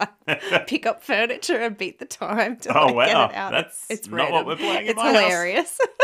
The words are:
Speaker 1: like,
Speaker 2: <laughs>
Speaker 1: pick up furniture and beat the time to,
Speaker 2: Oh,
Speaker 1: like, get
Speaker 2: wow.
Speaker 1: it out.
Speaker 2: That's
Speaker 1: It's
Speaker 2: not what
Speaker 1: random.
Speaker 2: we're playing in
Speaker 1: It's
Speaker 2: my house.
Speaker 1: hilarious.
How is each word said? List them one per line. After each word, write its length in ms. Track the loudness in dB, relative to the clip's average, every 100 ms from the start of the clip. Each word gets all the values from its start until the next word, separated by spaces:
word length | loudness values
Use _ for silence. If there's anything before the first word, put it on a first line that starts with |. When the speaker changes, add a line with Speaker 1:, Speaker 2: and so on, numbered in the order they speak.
| -8 _ -6
Speaker 1:
like, 400 | -6 0 -2 0
Speaker 2:
<laughs> 0 |
Speaker 1:
pick 180 | -4 -2
up 160 | -4
furniture 600 | -2 -2 -2 -4 -2 -2
and 160 | -2 -4
beat 220 | -8 -10
the 60 | -14
time 520 | -8 -4 -2 -2 -4
to, 200 | 0 4
Speaker 2:
Oh, 100 | 4
Speaker 1:
like, 200 | 4 4
get 80 | 6
Speaker 2:
wow. 140 | 4
Speaker 1:
it 40 |
out. 180 | 0 -4
Speaker 2:
That's 360 | -2 -4 -10 -10
Speaker 1:
It's 200 | -10 -6
Speaker 2:
not 200 | -2 0
what 160 | 0 -2
Speaker 1:
random. 0 |
Speaker 2:
we're 80 | -4
playing 280 | -2 -2 -2
in 40 |
Speaker 1:
It's 60 | 0
Speaker 2:
my 160 | 4
house. 80 | 4
Speaker 1:
hilarious. 580 | 4 2 0 -2 -2 -2 -2 2